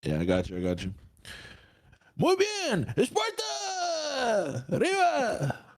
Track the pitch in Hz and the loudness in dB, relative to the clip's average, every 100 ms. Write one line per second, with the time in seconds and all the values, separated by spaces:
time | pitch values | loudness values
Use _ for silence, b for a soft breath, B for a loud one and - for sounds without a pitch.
0 | - 76 87 92 90 90 90 87 92 92 | -2 -2 2 2 0 -4 -2 -2 -4 -10
1 | - _ B B B B B B B B | -16 _ B B B B B B B B
2 | B - 302 370 403 415 359 214 120 - | B 0 4 4 4 0 0 0 -2 2
3 | 254 - 440 440 440 - 403 381 349 330 | 2 2 0 -2 -6 -6 -6 -4 -4 -2
4 | 302 277 247 220 160 120 127 175 294 392 | -4 -2 0 2 0 -4 -4 0 2 4
5 | 359 311 247 - 143 - - | 4 4 0 0 -2 -4 -10